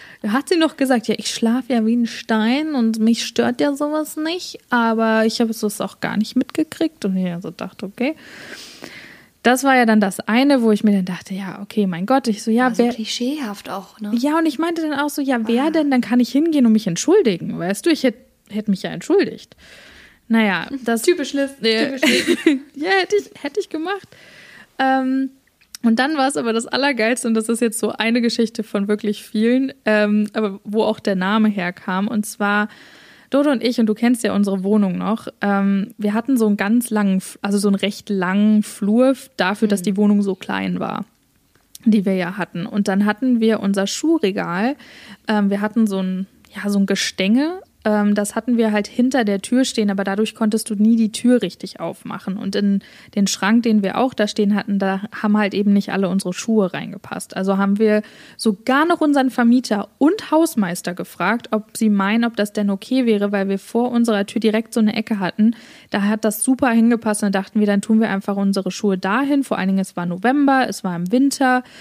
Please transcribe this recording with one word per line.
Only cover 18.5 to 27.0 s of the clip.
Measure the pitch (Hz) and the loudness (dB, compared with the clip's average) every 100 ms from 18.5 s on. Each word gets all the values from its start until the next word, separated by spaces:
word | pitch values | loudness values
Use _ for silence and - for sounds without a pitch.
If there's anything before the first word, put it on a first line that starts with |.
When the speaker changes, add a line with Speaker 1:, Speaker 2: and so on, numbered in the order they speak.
Speaker 1:
hätte | 208 214 | -8 -2
mich | 190 | -2
ja | 170 | -2
entschuldigt. | 165 - 392 269 - - _ - - - - - _ - | -8 0 2 2 -4 -18 _ -20 -20 -20 -20 -20 _ 0
Naja, | 226 214 175 - 269 233 | 2 2 0 -4 -8 -4
das | 226 | -2
Speaker 2:
Typisch | 285 349 277 | 0 0 -2
Liv, | 277 277 277 | -4 -4 -2
Speaker 1:
Ja. | 226 220 - | -2 0 -2
Speaker 2:
typisch | 269 | 0
Liv. | 294 - - 349 330 | 2 2 0 0 2
Speaker 1:
<laughs> | 269 - 277 | 0 -4 -8
Ja, | 330 381 | 0 0
hätte | 359 415 | 2 -2
ich, | - - | -2 -10
hätte | 285 415 | -8 -6
ich | - | -6
gemacht. | 311 339 392 - - - - - - - - | -6 -6 -8 -10 -20 -20 -20 -20 -20 -18 -2
Ähm, | 269 262 262 262 269 - _ _ _ - | 0 2 0 -2 -4 -8 _ _ _ -2
und | 233 226 | 0 2
dann | 269 311 | 2 2
war | 262 | 0
es | 294 | 0
aber | 233 | -2
das | 226 254 | -2 -4
Allergeilste, | - 277 247 | -4 -2 0